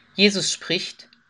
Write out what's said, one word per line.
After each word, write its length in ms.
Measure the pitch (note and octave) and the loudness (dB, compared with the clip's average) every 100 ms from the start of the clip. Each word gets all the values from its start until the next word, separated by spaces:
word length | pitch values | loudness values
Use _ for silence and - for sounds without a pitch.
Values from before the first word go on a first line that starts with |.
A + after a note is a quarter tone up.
| _ | _
Jesus 380 | - G3+ G3 D#3+ | 2 4 4 -4
spricht: 560 | - - E3 - - - _ | -6 -4 -6 -6 -14 -20 _